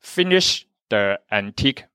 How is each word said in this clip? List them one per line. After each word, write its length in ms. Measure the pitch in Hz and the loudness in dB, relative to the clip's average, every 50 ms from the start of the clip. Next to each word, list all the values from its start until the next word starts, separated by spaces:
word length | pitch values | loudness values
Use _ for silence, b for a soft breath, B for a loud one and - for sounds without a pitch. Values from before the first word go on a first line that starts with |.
Finish 640 | _ - - - 180 185 180 185 180 - - - - _ _ _ _ _ | _ -10 -2 -2 0 4 4 2 2 2 -2 -4 -8 _ _ _ _ _
the 320 | 117 107 101 98 98 98 _ _ | 0 0 2 0 -2 -4 _ _
antique 540 | - 104 98 101 104 - - 135 127 - - _ | -2 -2 -2 -4 -8 -2 -2 -2 -2 -2 -14 _